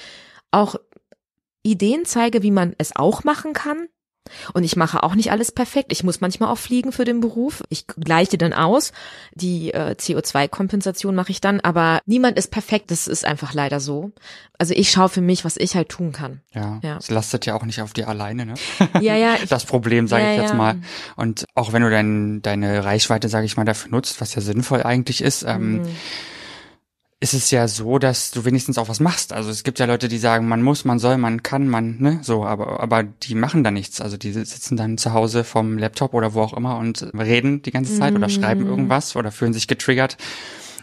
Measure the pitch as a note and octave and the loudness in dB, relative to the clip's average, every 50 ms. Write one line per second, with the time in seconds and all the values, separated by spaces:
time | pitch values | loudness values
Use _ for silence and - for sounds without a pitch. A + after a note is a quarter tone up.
0 | - - - - - - - - _ - - G#3 G#3 G3+ - - _ _ _ - | -20 -20 -20 -20 -20 -20 -20 -18 _ 0 2 2 2 2 -2 -10 _ _ _ -20
1 | _ _ _ _ _ _ _ _ _ _ _ _ - A3 G#3+ F3 G3 G#3+ C4+ D#4+ | _ _ _ _ _ _ _ _ _ _ _ _ 0 0 2 2 4 2 2 2
2 | F4 - - A#3+ A#3 A#3 A#3 A3+ F#3+ G#3 G3 F#3+ F3 F3 - - D#3 - - - | 0 -2 0 0 2 2 2 2 4 4 4 4 2 2 0 -4 -6 -4 0 2
3 | D3 F3+ - - - D4 D4 D4 - D#4 D4 - - D4 D4+ D#4+ E4+ E4 _ _ | 2 2 2 2 0 0 0 0 -4 -6 -6 -4 -4 -4 -6 -6 -8 -12 _ _
4 | _ _ _ _ _ - - - - - - F3 F3 D#3+ - F3 D#3+ D3+ - - | _ _ _ _ _ -20 -20 -18 -12 -4 -2 0 0 2 2 2 2 2 2 0
5 | - E3 F#3 A3 A3 - G#3 G#3+ A#3 - - - B3 - - C#4 C4 - - - | 0 2 2 2 2 2 2 0 0 -2 -2 -2 -2 0 0 -2 0 0 -4 -2
6 | F#3 F3+ E3+ - F#3+ F3+ F#3 - A3 G#3+ A#3 - - - B3 B3 B3+ C4+ A#3+ - | 0 -2 0 0 -2 -2 0 0 0 0 0 -2 -2 -2 0 0 0 -2 -2 -2
7 | B3 A#3+ A#3+ A#3+ A#3 A3 - A#3 B3 D4 - - - - E3 - - - - E3 | 0 0 2 0 0 0 0 -2 -2 -2 -4 -8 -10 -10 -10 -10 -10 -12 -10 -6
8 | D#3+ D#3+ E3 E3 F#3 - G3+ E3 E3+ E3 - - D#3+ E3 A3 D4 - - - - | 0 2 4 4 4 4 2 0 2 0 2 2 2 4 4 2 2 0 -8 -14
9 | - - - - - - - D#3+ F3 F3+ F3 E3 D#3+ - - - D#3 - - - | -20 -18 -20 -20 -20 -18 -10 -6 -4 -2 -2 -2 -4 -4 -4 -2 -2 -4 -4 -4
10 | - - D3+ D3+ - - - C#3 C#3+ - - - G3 F#3+ G#3 G3+ - F#3+ F#3 - | -4 -2 -2 -2 -2 -2 0 0 0 0 -2 -2 -2 0 0 -2 -2 -2 -4 -4
11 | - G3 F#3+ F3+ F#3 - F#3 - - G3 G3+ G3 - F3 E3 F3 E3 E3 D#3+ - | -2 -2 0 0 0 -2 -4 0 0 0 2 2 0 2 2 4 4 4 2 2
12 | - G3 A3+ B3 B3+ B3 - B3 - - - A3 - - A3 G#3 - - E3+ D#3+ | 2 2 2 4 4 4 2 2 -2 -2 -4 -6 -2 0 -2 -2 0 -2 -4 -4
13 | - - - - - - D3 - D3 C3 D3 D3 C#3 C3+ C#3+ C#3+ C3+ C#3+ C#3+ D3 | -2 -4 -4 -2 -2 -2 -4 -4 -6 -6 -2 -2 -2 0 -2 -2 -4 -4 -6 -6
14 | F3 G#3 - _ - - - - - _ _ - F3 E3 - - G3+ - - F#3+ | -6 -10 -14 _ -20 -20 -20 -20 -20 _ _ -4 -2 0 4 4 4 4 6 6
15 | F#3 F#3 - F#3 F3 F3+ F#3 - - E3 - - D#3 F3 - F3+ D#3 - - - | 6 6 6 2 2 4 2 2 0 -4 -2 -2 -2 0 0 0 -2 -2 -4 -6
16 | F3+ D#3+ C3+ C#3+ D3 B2+ C3 C#3 _ _ - A2 G#2 G#2 G#2+ A2 - D3+ D3+ - | -6 -6 -6 -8 -10 -10 -12 -14 _ _ -8 -8 -6 -6 -6 -6 -8 -8 -8 -8
17 | - - A2 A2 G#2+ - - A#2 - A#2+ G#2+ A2 A2+ A2 G#2 A2+ G#2+ G#2 - A#2 | -4 0 0 0 0 0 -4 -4 -2 -2 -4 -4 -4 -6 -6 -8 -8 -8 -6 -6
18 | A2 A2+ G#2+ G#2 G#2 G2+ A2 B2 A#2+ A2 A#2 - - - - - F#3+ F3 - F#3+ | -4 -4 -4 -4 -4 -6 -6 -6 -6 -8 -8 -10 -10 -6 2 2 2 4 4 2
19 | G#3 A3 G#3+ A3 A3+ A3+ A#3 A3 A3 - C3 B2 - - - B2 A2 A#2 A#2 A#2 | 2 4 4 4 4 4 2 0 0 0 0 -2 0 0 0 0 2 4 2 4
20 | A#2 G#2 A#2 A#2 - - G#3+ - G#2+ - B2 A#2 A2 A2 A2 F3+ - - - - | 4 4 4 4 4 4 2 2 2 2 2 4 2 2 2 -2 -6 -12 -14 -14
21 | - - - - A2+ A2+ G#2 - - - - B2+ A#2 G#2+ A2 A#2 A#2 A2+ A2 G#2+ | -14 -12 -6 -4 -4 -2 -2 -4 -8 -4 -2 -2 -2 2 4 4 4 6 4 4
22 | G#2+ G#2+ G#2+ G#2+ G#2 G#2 G#2+ G#2 - G#2+ G2+ G2+ G2+ G2+ G2+ G#2 G2 G2+ G#2 A2 | 4 2 2 2 0 -2 -2 -2 -2 -2 0 0 0 2 2 2 2 2 2 2
23 | - - A2+ G#2+ - G#2+ A2 A2 A2 G#2 - A2+ G#2+ A2+ G#2+ - - - A#2 B2+ | 2 2 0 0 0 0 0 0 0 0 0 0 0 0 0 -2 -4 -2 -2 -2
24 | - - - - A2 - - A#2 G2+ G#2 G2+ A#2 C3 - C#3 A#2 - A#2 B2 B2+ | -2 -2 -6 -8 -8 -6 -6 -4 -4 -2 -2 -2 0 2 0 0 2 2 2 0
25 | B2 - A#2+ - - - - - - A#2 A2+ A2+ A2+ A2 A2 A2+ - E3+ E3+ E3 | 0 0 -2 0 0 0 0 0 -4 -4 -2 -2 0 0 0 -2 -2 -4 -8 -10
26 | - - - - - - - - - - - - - - _ _ _ _ _ _ | -10 -12 -12 -12 -12 -14 -16 -18 -18 -18 -20 -20 -20 -20 _ _ _ _ _ _
27 | _ _ _ - C3+ - - C3 - - C3 A#2+ A#2 G#2+ G2+ G#2+ A2 A2+ B2+ C#3 | _ _ _ -6 -2 0 0 0 2 2 4 4 2 2 0 -4 -2 0 2 4
28 | C#3 C3 B2 - - - - B2 A2 B2 B2+ B2+ - - B2+ A#2+ A2+ G#2+ A2 G#2 | 4 2 2 0 -4 -4 -4 -2 0 2 2 2 2 0 -2 -2 -2 -2 0 2
29 | D#3 F3 E3 - - - A#2+ A2 G#2+ G#2+ A2 G#2+ - C3+ B2 - B2+ A#2+ A#2+ A#2 | 2 2 2 0 -4 -4 -6 -6 -6 -4 -6 -4 -4 -4 0 0 2 2 2 0
30 | B2+ A#2 A#2 A2+ A2+ A#2 A2+ A2+ A2+ A2+ A2+ A#2 A#2+ C3+ D3 C#3+ - C3 A#2+ A#2 | 0 -2 -2 2 2 2 4 4 2 2 2 4 4 4 2 2 0 0 0 2
31 | A#2 B2 C3 C3 A#2+ A2+ A2+ A2+ - - C3+ C#3 C#3 C3+ A#2+ A2+ A2+ A2+ A2+ A#2 | 4 2 2 4 2 0 -2 -2 -4 -4 -2 0 0 2 2 0 -2 -2 -2 2
32 | C3+ D3 D#3+ D#3+ C3+ A#2+ A2+ G#2+ G#2+ G2+ G#2+ G2+ G#2+ - - - A#2+ A2+ A#2 A2+ | 2 2 2 0 0 0 0 0 0 -2 -2 -2 -4 -6 -4 -4 0 2 2 2
33 | G#2+ G#2 - - - - A2 A2 A#2 C#3+ E3+ D#3+ C3 G#2+ G2+ G2 F#2 - - - | 2 0 -6 -12 -8 -4 -2 -2 0 2 2 4 4 4 2 0 -4 -6 -10 -8
34 | - G#2 G2+ G2 - G#2 G2+ A2+ A2 - - - - - B2 A2+ A2 A2 A2 A#2 | -8 -6 -8 -6 -6 -6 -6 -6 -6 -8 -10 -12 -6 -4 -2 -2 -2 -2 -2 -2
35 | - A#2+ A2+ A2+ A2+ A2 A2+ A#2+ A2+ - - A2+ A2 A2 A2 G#2+ A2 A2 - - | -2 2 2 2 2 4 2 0 0 2 0 0 2 2 0 -2 -2 -2 -2 -2
36 | C#3 B2+ - A#2 A2 G#2+ G#2+ A2+ G#2+ G#2+ - A#2 A#2+ B2+ B2 A#2 A2+ A#2 A2 - | -2 0 0 0 0 2 2 0 0 0 0 -4 -4 -4 -2 -2 -2 -2 -4 -4
37 | - - - G#2+ A2 A2 A#2+ B2 C3 C#3 C#3+ C#3+ - C3 - B2+ C3 B2+ G#3+ G#3 | -8 -8 -6 -4 0 2 2 4 4 2 0 0 -4 -4 -2 -2 -2 0 0 2
38 | - G3+ G3+ G3+ G#3 G#3 G3+ G3 G3+ - - G3 G3 G3 G3 - - B2+ C3 C#3+ | 2 2 2 2 2 0 0 0 0 0 0 0 0 0 0 0 2 2 2 0
39 | D3 - - B2 A2+ G#2+ - - A#2+ A#2 A2 A2 - - A#2+ - - - B2+ B2+ | 0 -2 -4 -4 -4 -4 -4 -2 -2 0 0 -2 0 -2 -2 -2 2 0 2 2
40 | C3+ C3+ - - - - - - - - - - - - - - | 2 0 -2 -8 -14 -14 -14 -14 -14 -16 -16 -18 -18 -18 -20 -20